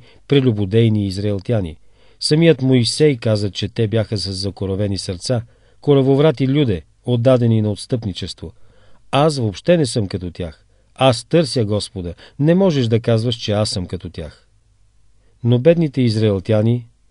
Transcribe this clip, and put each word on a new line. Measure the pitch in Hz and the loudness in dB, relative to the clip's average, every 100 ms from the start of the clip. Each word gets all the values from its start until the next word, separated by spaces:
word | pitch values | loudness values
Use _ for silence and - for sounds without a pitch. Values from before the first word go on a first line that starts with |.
| - - - | -10 -20 0
прелюбодейни | 139 131 104 98 113 117 107 98 | 2 2 0 0 2 2 2 -2
израелтяни. | 92 104 101 - 113 87 78 - _ - _ | -4 -4 -6 -4 -4 -4 -10 -20 _ -20 _
Самият | - 156 165 127 | -2 2 4 4
Моисей | 131 131 117 - 151 123 | 2 2 2 0 0 2
каза, | 113 104 104 | -2 0 -2
че | - 101 | -6 -6
те | - 110 | -4 -2
бяха | 110 104 104 | -2 -2 -6
с | 98 | -6
закоравени | 95 98 - 95 95 101 98 | -8 -8 -6 -6 -4 -4 -4
сърца, | - 90 - 123 - _ _ _ | -8 -10 -4 -4 -6 _ _ _
коравоврати | - 139 131 139 156 143 131 | 2 4 4 4 2 2 0
люде, | 143 131 87 - _ - | 0 0 -2 -8 _ -4
отдадени | 123 120 127 120 113 | 0 2 4 4 2
на | 107 | 0
отстъпничество. | 101 - 123 113 87 90 - 82 - - _ - - - | -4 -6 -6 -4 -8 -10 -12 -16 -18 -20 _ -20 -20 -4
Аз | 135 160 139 | 0 2 0
въобще | 110 95 - 175 | -4 -2 2 2
не | 131 | 2
съм | 123 98 | -2 -4
като | 92 90 | -6 -8
тях. | - 85 - _ _ _ - | -10 -12 -12 _ _ _ 0
Аз | 131 117 | 2 2
търся | - 165 151 127 104 | 0 0 0 -2 -2
Господа. | 104 - 98 85 82 - - | -2 -4 -10 -10 -12 -18 -2
Не | 147 175 | 2 4
можеш | 190 143 117 | 2 2 0
да | 113 | 0
казваш, | 117 113 120 113 | 2 0 0 -4
че | - | -2
аз | 104 107 | -2 -2
съм | 98 87 | -4 -8
като | 90 87 | -10 -10
тях." | - 82 - _ _ _ _ _ _ _ _ _ _ | -12 -14 -18 _ _ _ _ _ _ _ _ _ _
Но | 117 123 | 0 4
бедните | 143 170 156 131 | 4 2 0 0
израелтяни | 120 107 110 98 - 107 113 123 117 _ _ | 0 2 0 0 0 0 2 -2 -6 _ _